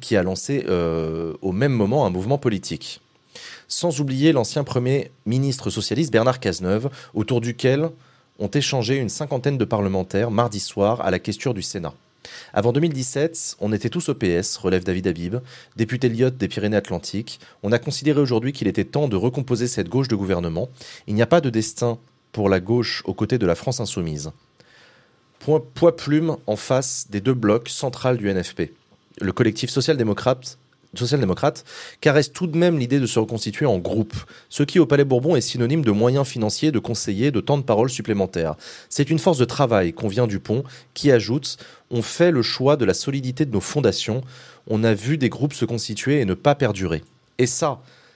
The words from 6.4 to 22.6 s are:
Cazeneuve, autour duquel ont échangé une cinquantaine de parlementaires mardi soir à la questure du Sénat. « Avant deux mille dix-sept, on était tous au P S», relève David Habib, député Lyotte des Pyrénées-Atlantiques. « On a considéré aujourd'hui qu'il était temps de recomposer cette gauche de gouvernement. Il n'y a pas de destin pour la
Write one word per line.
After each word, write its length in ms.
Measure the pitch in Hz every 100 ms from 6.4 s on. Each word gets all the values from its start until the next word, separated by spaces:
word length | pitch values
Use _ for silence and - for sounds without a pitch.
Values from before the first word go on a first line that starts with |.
Cazeneuve, 480 | 101 87 90 107 135 - -
autour 280 | - 104 123
duquel 480 | 117 117 131 139 165 - _ _ _ -
ont 100 | 101
échangé 480 | 143 135 135 110 135
une 140 | 113
cinquantaine 480 | - 147 139 143 135
de 60 |
parlementaires 680 | 107 107 98 95 90 98 117
mardi 280 | 101 117 104
soir 440 | - - 101 120
à 80 | 92
la 80 | 92
questure 340 | - 101 131
du 80 | 104
Sénat. « 300 | - 98 80 - _ _ - - -
Avant 200 | - 113
deux 80 | 127
mille 120 | 165
dix-sept, 640 | 135 127 139 160 165 - -
on 120 | 104
était 180 | 104 117
tous 180 | 175 156
au 60 |
P 160 | 131 95
S», 260 | 85 - -
relève 280 | 92 92
David 220 | 90 90 92
Habib, 300 | 82 87 120 - - - -
député 320 | 113 127 127
Lyotte 280 | 113 127 127
des 120 | 95
Pyrénées-Atlantiques. « 920 | - 104 104 - 87 - 101 - - - -
On 80 | 101
a 80 | 120
considéré 420 | 120 - 147 147
aujourd'hui 320 | 135 113 127
qu'il 160 | 143 107
était 160 | 92
temps 220 | 95 143 147
de 100 | 95
recomposer 520 | 117 131 127 120 123
cette 200 | - 85
gauche 200 | 123 131
de 80 | 104
gouvernement. 520 | 95 90 85 82 123 - - - -
Il 80 |
n'y 80 | 104
a 40 | 113
pas 140 | 170
de 100 | 139
destin 480 | 113 107 - 120 113 _ _ _
pour 160 | - 101
la 120 | 95